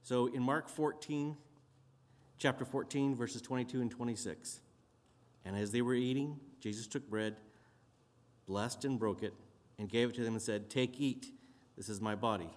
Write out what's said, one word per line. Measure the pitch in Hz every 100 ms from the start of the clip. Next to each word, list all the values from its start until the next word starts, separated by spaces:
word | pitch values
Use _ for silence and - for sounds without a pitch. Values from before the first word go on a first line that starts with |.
So | - 123 123
in | 131
Mark | 123 147 151
fourteen, | - 151 - - 147 147 151 - - - - - _ _ - - -
chapter | 143 127
fourteen, | 127 139 - 143 139
verses | 127 120 113
twenty-two | - 127 123 131
and | 120
twenty-six, | - 120 110 104 78 - - - - _ _ _ _ - -
"And | 95 101
as | 104
they | 117
were | 120
eating, | 123 123 131 143 147 - -
Jesus | 110 107 117
took | 143 -
bread, | 107 107 107 - - - _ _ _ _ _ _ - -
blessed | 98 117 -
and | 139 127
broke | 110 92
it, | 104 - - - - -
and | 101
gave | 117 120
it |
to | 120
them | 113
and | 113
said, | 107 107 107
'Take, | 135 127 127
eat, | 143 127 - - - - - -
this | 98
is | 101
my | 107 104
body.'" | 117 104 85